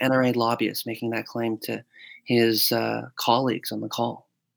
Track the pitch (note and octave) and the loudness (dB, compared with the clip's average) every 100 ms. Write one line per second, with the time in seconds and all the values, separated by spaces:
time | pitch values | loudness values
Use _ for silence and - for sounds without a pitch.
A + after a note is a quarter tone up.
0 | C3 C3 B2+ A#2+ A#2 A#2 G#2+ - A#2 A2+ | 2 4 2 2 2 0 -2 -4 -8 -6
1 | A#2 A2+ - A#2+ A2+ A2 - A2 - - | -4 -4 -6 -4 -4 -4 -6 -8 -10 -20
2 | - - - A#2+ A2+ G#2+ - A#2 A2+ A2+ | -20 -12 0 4 4 4 2 2 0 -4
3 | A#2+ - - A#2+ C3 - - A2 A2+ - | -6 -4 2 2 2 -2 -6 -8 -6 -4
4 | A#2 - _ _ _ | -4 -6 _ _ _